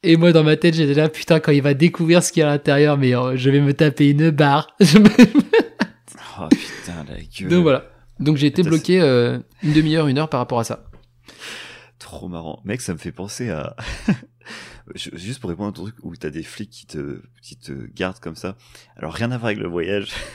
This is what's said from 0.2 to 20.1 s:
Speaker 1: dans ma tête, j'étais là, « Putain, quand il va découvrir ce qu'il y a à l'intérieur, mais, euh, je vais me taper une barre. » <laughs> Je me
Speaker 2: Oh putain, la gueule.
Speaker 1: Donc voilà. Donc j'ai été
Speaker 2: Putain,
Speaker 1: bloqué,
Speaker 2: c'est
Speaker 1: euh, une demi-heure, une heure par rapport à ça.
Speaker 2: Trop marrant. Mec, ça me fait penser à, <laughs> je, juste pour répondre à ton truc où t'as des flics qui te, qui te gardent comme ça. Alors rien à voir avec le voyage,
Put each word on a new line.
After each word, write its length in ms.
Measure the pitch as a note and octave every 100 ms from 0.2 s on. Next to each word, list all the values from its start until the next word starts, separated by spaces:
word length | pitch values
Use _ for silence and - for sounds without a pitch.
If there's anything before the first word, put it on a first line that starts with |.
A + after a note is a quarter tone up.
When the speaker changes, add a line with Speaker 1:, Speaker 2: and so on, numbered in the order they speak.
| E3+
Speaker 1:
dans 120 | D#3+
ma 120 | D3+ D3+
tête, 180 | F3
j'étais 200 | D#3+ D3
là, « 140 | C#3+ D#3
Putain, 300 | D#3 - D#3+
quand 120 | D#3
il 100 | C#3+
va 100 | C#3
découvrir 480 | C3+ E3 - E3 E3+
ce 100 | -
qu'il 80 | -
y 40 |
a 40 | D3+
à 20 |
l'intérieur, 460 | C#3+ D3 C#3+ D3+ C#3+
mais, 160 | C3
euh, 220 | B2 B2+ B2+
je 120 | C3
vais 100 | C#3
me 120 | C#3+
taper 380 | C#3+ D#3 - C#3+
une 200 | C#3+ D#3+
barre. » 380 | D3 D3 C#3+ - _
<laughs> 40 |
Je 180 | E3+ F3
me 100 | G#3+ G#3+ B3 D4 - A4+ - - - _ - - - -
Speaker 2:
Oh 60 | D#2+
putain, 540 | - - - - E2+ C#2+
la 80 | -
gueule. 280 | D#2+ - G2
Speaker 1:
Donc 120 | F3
voilà. 260 | D#3+ C3 - _ _ -
Donc 160 | C#3 D3
j'ai 100 | C#3+
été 160 | D#3+
Speaker 2:
Putain, 60 | E3
Speaker 1:
bloqué, 300 | D#3+ - E3+
Speaker 2:
c'est 40 |
Speaker 1:
euh, 340 | D3 B2 A#2+ B2 - _
une 80 | D3+
demi-heure, 340 | D3+ D#3 D#3+ D3+
une 120 | C3+
heure 100 | D#3
par 80 | C3+
rapport 220 | B2+ A#2+
à 40 |
ça. 200 | A2+ - - - _ _ _ - - - - - _ _
Speaker 2:
Trop 300 | - E2 F2+
marrant. 320 | E2+ D#2+ -
Mec, 160 | F#2 B2
ça 120 | -
me 60 | E2
fait 120 | F2+
penser 400 | - G2+ - A#2+
à, 240 | D#2 - - - - - F3 -
<laughs> 640 | _ - - - - -
je, 160 | - -
juste 260 | E2 F#2+ C3
pour 100 | F#2+
répondre 200 | E2+ G2+
à 20 |
ton 100 | F2+
truc 140 | G2 -
où 100 | F2
t'as 160 | E2 D#2
des 140 | E2
flics 260 | - - G#2
qui 160 | - -
te, 340 | D#2 C#2+ - _ _
qui 160 | - -
te 140 | - C#2 A1+
gardent 280 | - F#2 F#2
comme 160 | E2+ D#2
ça. 200 | F#2 F#2+ _ - _ -
Alors 160 | D#2+
rien 180 | E2 A#2
à 40 | B2
voir 100 | A2+
avec 120 | G#2+
le 80 | F#2+
voyage, 440 | F2 E2+ G2+ G2